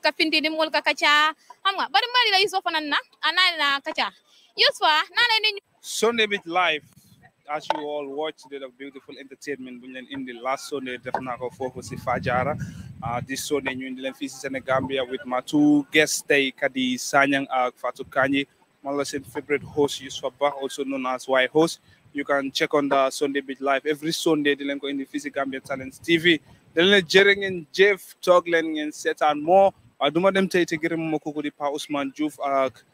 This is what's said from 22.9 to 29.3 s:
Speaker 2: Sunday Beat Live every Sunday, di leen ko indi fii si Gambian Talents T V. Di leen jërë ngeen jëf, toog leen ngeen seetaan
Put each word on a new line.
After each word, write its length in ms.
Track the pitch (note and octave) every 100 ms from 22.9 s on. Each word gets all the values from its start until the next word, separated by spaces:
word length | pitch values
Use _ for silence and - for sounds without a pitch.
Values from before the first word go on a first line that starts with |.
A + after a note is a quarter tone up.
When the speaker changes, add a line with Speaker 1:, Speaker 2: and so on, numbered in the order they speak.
| C#3 C3+
Speaker 2:
Sunday 300 | - D3 C#3
Beat 200 | C3+ C3+
Live 260 | C3+ C3+ C#3+
every 260 | D3+ D3+
Sunday, 420 | E3+ - D#3+ C#3+ C#3+
di 80 |
leen 160 | C#3 C#3+
ko 80 | C#3
indi 160 | C#3+
fii 160 | C3+ D3
si 100 | C#3+
Gambian 320 | C3+ C#3 C3+
Talents 360 | - C3+ C3 -
T 180 | - E3
V. 240 | E3 D#3+ _ - _
Di 80 | -
leen 220 | F3+ G3+
jërë 300 | E3+ F#3 G3 G3
ngeen 280 | G3 F#3 D#3
jëf, 420 | - G3 F#3+ - -
toog 280 | - F3 F3
leen 260 | E3+ D#3+
ngeen 180 | D#3 D3+
seetaan 480 | - D#3+ D#3+ D#3